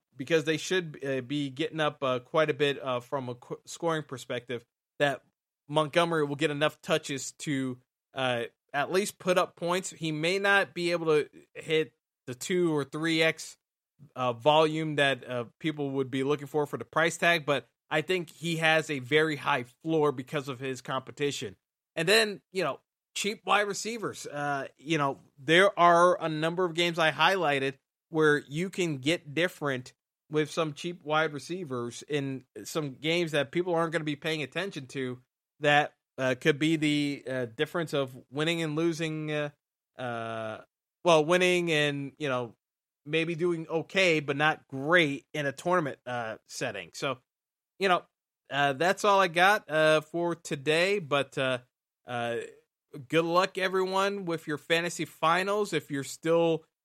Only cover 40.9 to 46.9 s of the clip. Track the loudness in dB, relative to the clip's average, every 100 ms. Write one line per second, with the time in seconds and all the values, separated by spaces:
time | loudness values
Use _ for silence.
40.9 | _ 4 6 6 4 4 2 2 2 2
41.9 | -2 -8 -6 -4 -2 -4 -12 _ _ _
42.9 | _ -4 -2 -2 0 0 -2 -2 -4 -2
43.9 | 2 4 2 0 0 2 0 -6 -6 2
44.9 | 4 4 0 _ -6 -4 -4 0 0 0
45.9 | -6 -8 -6 -6 -10 -12 -8 -6 -8 -12